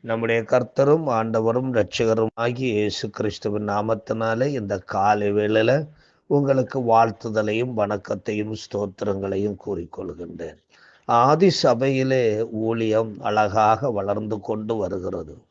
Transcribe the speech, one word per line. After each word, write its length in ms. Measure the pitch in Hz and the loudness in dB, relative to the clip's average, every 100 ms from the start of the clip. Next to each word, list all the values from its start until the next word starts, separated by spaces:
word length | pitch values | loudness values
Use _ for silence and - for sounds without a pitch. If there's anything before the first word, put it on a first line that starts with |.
நம்முடைய 380 | 117 113 117 117 | -4 -2 0 0
கர்த்தரும் 640 | 107 127 110 - 139 156 151 | 2 0 2 0 4 4 2
ஆண்டவரும் 600 | 117 113 110 110 120 131 | 0 0 0 2 0 0
இரட்சகரும் 600 | 117 101 - 113 110 110 | 0 0 0 2 2 0
ஆகிய 360 | - 117 123 131 | 0 -4 -2 -2
இயேசு 360 | 104 104 - 110 | 0 0 -4 -8
கிறிஸ்துவின் 580 | - 107 - 110 104 104 | -4 -4 -4 -6 -4 -2
நாமத்தினாலே 800 | 104 110 107 - 110 113 113 139 | -2 -2 -4 -4 -4 -2 0 -2
இந்த 260 | 139 101 98 - | -2 -4 -6 -4
காலை 420 | 104 101 107 104 | 0 2 2 2
வேளையில 400 | 104 104 110 110 139 151 _ _ _ _ | 2 2 4 4 2 -2 _ _ _ _
உங்களுக்கு 500 | 143 143 131 123 139 | 0 2 2 0 -2
வாழ்த்துதலையும் 920 | 117 113 117 101 117 110 107 110 127 | 4 4 4 0 -2 -2 0 0 -2
வணக்கத்தையும் 800 | 113 101 104 - 101 - 107 107 | -2 -2 -2 -4 -6 -4 -4 -4
ஸ்தோத்திரங்களையும் 1040 | 107 - 104 101 - 104 98 98 95 104 98 | -8 -6 -6 -6 -4 -4 -2 -2 -2 -4 -6
கூறிக்கொள்கின்றேன். 1000 | - 92 - - 92 78 85 85 82 - _ _ - _ - | -8 -8 -8 -10 -12 -10 -14 -12 -12 -14 _ _ -20 _ 0
ஆதி 440 | 117 127 156 190 | 4 4 6 4
சபையிலே 760 | - 139 117 135 131 131 131 117 107 117 | 4 2 2 0 0 0 2 2 0 -4
ஊழியம் 600 | 110 110 113 113 110 113 101 | -4 -2 -2 0 0 -2 -6
அழகாக 680 | 107 107 104 104 107 110 139 | -2 2 2 4 4 4 0
வளர்ந்து 480 | 104 98 104 107 104 | -2 -2 -4 -4 -6
கொண்டு 360 | - 107 107 113 | -4 -6 -4 -4
வருகிறது. 580 | 92 95 92 95 78 - _ | -4 -4 -6 -8 -10 -16 _